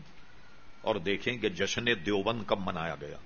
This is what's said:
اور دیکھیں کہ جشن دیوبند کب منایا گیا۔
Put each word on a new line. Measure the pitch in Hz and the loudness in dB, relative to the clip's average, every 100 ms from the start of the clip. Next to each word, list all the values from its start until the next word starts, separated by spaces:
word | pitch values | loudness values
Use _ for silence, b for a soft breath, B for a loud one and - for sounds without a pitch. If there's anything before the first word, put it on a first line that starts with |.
| - - - - - - - - | -10 -12 -12 -12 -14 -14 -12 -4
اور | 107 104 | 0 2
دیکھیں | 90 98 120 120 | 2 0 0 2
کہ | 104 | 0
جشن | 87 98 117 120 110 98 | 2 0 2 2 2 4
دیوبند | 101 101 117 101 | 4 4 2 2
کب | 101 | 2
منایا | 90 85 82 71 | 2 0 -2 -2
گیا۔ | 73 71 | -6 -8